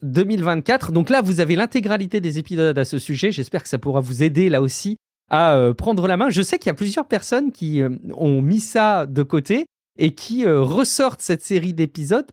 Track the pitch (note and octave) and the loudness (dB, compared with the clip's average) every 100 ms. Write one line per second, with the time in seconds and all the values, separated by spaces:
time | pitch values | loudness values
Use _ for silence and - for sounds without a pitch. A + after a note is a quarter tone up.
0 | C#3+ C3 G3 G#3+ E3+ E3 D3 B3+ - E3 | -2 0 0 0 0 0 0 0 0 0
1 | E3+ C4+ F#3+ F3 D#3+ E3+ A#3 C4 G3+ G#3 | 2 2 2 2 2 2 0 -2 -2 -2
2 | F#3 G#3 E3+ D3+ - E3+ D#3+ C#3 C3 C#3 | -2 -2 -2 -4 -4 0 2 2 0 -4
3 | - C#3 G3+ E3+ B2 E3+ - B2+ C#3 C3+ | -4 -2 -2 -2 -4 -6 -4 -4 -2 -2
4 | B2+ B2+ D#3 D3 F#3 C3+ C3+ - G3 G#3+ | -2 0 2 4 2 2 0 -2 -6 -8
5 | _ _ _ D3+ E3 C3+ B2 A#2+ A3+ G3 | _ _ _ 2 4 4 2 2 -2 0
6 | F#3 F3+ C4 F3+ F#3 F4+ - D3+ G3+ G#3+ | 0 2 2 0 0 -2 -2 -4 -4 -4
7 | C#4 G3+ - B3 C#4+ - D#3 D3 C3 B2+ | -2 -4 -2 -2 -2 -4 -4 0 0 -2
8 | - - D#3 C3+ C#3 G#3+ - A3+ G#3+ F#3+ | -10 -2 0 2 2 0 0 0 2 2
9 | C#3+ C3+ C#3 D#3+ C#3 A#3 E4 _ _ - | 0 -2 0 -2 0 -2 -2 _ _ -2
10 | D#3 - - A#3+ G#3+ D3 C3 F#3+ A#3 - | -2 -2 -6 -2 2 2 2 0 0 0
11 | C4 - - E3 - F#3 F3+ E3 D#3 - | -2 -2 -4 -4 -2 -2 -2 -2 -4 -4
12 | C#3+ A#3 D4 | -2 -2 -2